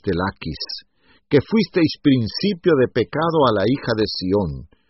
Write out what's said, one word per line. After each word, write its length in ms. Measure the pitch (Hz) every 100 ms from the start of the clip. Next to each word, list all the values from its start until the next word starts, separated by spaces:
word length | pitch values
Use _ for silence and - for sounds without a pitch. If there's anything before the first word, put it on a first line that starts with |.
| 98
de 80 | 85
Laquis, 720 | 95 - - 76 - - - _ _ _ -
que 100 | 143
fuisteis 600 | - 220 196 185 156 -
principio 720 | 147 131 107 - 196 190 180 143
de 80 | 120
pecado 580 | 123 107 143 165 160 127
a 60 |
la 100 | 104 104
hija 260 | 139 - 110
de 120 | 104
Sión, 600 | - 92 101 85 65 - _ _